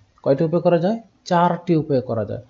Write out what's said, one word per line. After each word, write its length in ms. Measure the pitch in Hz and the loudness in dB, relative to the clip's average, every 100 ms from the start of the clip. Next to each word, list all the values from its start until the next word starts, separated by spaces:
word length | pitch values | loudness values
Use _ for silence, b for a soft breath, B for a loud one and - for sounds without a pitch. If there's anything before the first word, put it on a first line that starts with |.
| _ _ | _ _
কয়টি 200 | - 139 | 0 0
উপায়ে 180 | 160 170 | 0 0
করা 160 | 175 170 | 2 2
যায়? 220 | 180 226 - _ - | 2 -2 -8 _ -4
চারটি 500 | 175 175 175 - 160 | 0 2 0 0 0
উপায়ে 260 | 143 131 | 0 -2
করা 240 | 120 113 107 | -2 -4 -6
যায়। 160 | 110 - | -8 -12